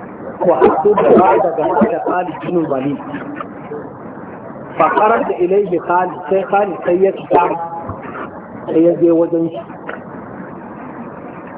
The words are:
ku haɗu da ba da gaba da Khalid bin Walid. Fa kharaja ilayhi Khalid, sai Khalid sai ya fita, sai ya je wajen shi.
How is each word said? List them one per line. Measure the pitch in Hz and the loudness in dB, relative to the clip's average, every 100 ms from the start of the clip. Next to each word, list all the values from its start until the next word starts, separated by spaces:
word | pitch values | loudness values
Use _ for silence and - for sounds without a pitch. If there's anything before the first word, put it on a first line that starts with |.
| - - - - | -14 -12 -12 0
ku | 180 | 2
haɗu | 160 - - 208 208 | 6 6 6 4 4
da | 220 | 6
ba | 170 190 190 | 8 6 4
da | 180 | 2
gaba | 175 - - | 0 0 2
da | - 170 | 2 0
Khalid | - 185 175 - | -2 -2 -2 -6
bin | - 175 151 | -2 0 0
Walid. | 135 139 139 - 139 - - - - - - - - - - - - - - - | -2 -2 -4 -8 -10 -10 -10 -12 -12 -10 -10 -10 -14 -14 -14 -14 -14 -14 -14 -8
Fa | - 156 | 0 2
kharaja | - 196 226 - 190 | 4 4 4 0 0
ilayhi | 175 196 196 170 | 2 4 2 0
Khalid, | - 175 175 156 - | 2 0 0 -4 -2
sai | 190 | -2
Khalid | 190 202 208 156 | 2 2 0 -2
sai | 175 180 | 0 4
ya | 190 | 4
fita, | - - 180 - - - - - - - - - - - - | 0 0 2 2 0 -6 -8 -10 -10 -10 -12 -12 -12 -16 -14
sai | - 160 | 0 4
ya | 170 | 4
je | 170 170 | 6 4
wajen | 165 165 165 165 | 4 4 2 -2
shi. | 170 - - - - - - - - - - - - - - - - - - - | -4 -12 -14 -14 -14 -12 -14 -14 -14 -14 -14 -14 -14 -14 -14 -14 -14 -16 -16 -16